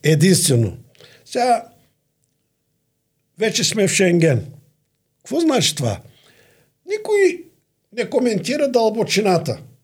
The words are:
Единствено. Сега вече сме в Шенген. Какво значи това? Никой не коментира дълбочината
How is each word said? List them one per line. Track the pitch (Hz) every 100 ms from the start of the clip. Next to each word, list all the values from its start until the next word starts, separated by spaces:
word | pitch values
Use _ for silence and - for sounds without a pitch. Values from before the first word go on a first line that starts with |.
Единствено. | 147 156 180 180 - 123 107 - - _ - - -
Сега | 247 247 233 - _ _ _ _ _ _ _ _ _ _ _ _ _ _ _ _ -
вече | 220 -
сме | 185 220 190
в |
Шенген. | - 185 175 165 120 - - _ _ _ _ _ _
Какво | - 311
значи | 320 262 - -
това? | 123 92 - _ _ _ _ _ _ _ -
Никой | 427 427 415 370 339 - _ _ _ _ 214
не | 214
коментира | 269 247 202 156 294 277
дълбочината | 240 220 214 175 190 208 175 - 104 - _